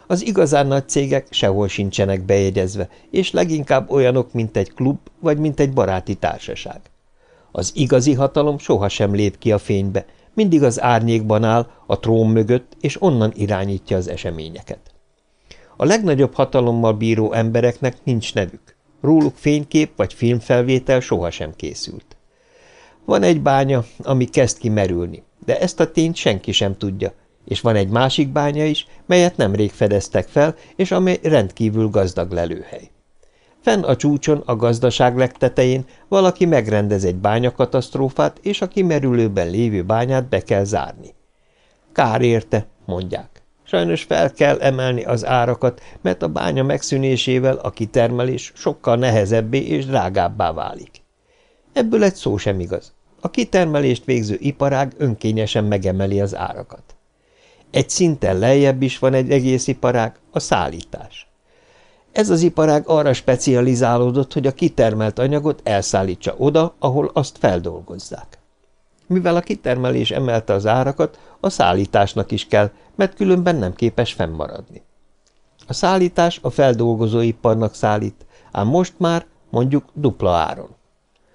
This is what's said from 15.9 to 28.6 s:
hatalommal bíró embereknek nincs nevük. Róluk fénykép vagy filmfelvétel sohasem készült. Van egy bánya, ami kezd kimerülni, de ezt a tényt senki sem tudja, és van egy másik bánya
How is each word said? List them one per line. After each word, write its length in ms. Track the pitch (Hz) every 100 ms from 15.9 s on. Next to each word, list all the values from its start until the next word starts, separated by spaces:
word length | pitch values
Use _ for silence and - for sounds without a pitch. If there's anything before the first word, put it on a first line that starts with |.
| 226 196 135 131
hatalommal 600 | - 131 135 120 120 113
bíró 400 | 107 113 110 107
embereknek 640 | 107 113 117 120 - 127 -
nincs 300 | - 117 -
nevük. 420 | 110 92 - _ _ _ _
Róluk 340 | 139 160 147 -
fénykép 560 | 147 147 147 156 151 -
vagy 180 | 98
filmfelvétel 840 | - 117 120 - 123 123 131 127 127
sohasem 540 | - 95 87 - 80 -
készült. 600 | 76 73 - - - - _ _ _ _ _ - - _ -
Van 180 | 202
egy 180 | 180 160
bánya, 420 | 139 135 135 131 113 -
ami 220 | - 131 123
kezd 320 | - 120 -
kimerülni, 640 | 117 107 95 87 87 82 - _ -
de 140 | -
ezt 200 | 180 -
a 120 | 160
tényt 240 | - 160 170
senki 360 | 139 98 -
sem 260 | 98 101 98
tudja, 360 | 104 95 98 - _ _ -
és 160 | 98
van 140 | 120 107
egy 140 | 95
másik 400 | 113 131 - 143
bánya 360 | 147 147 147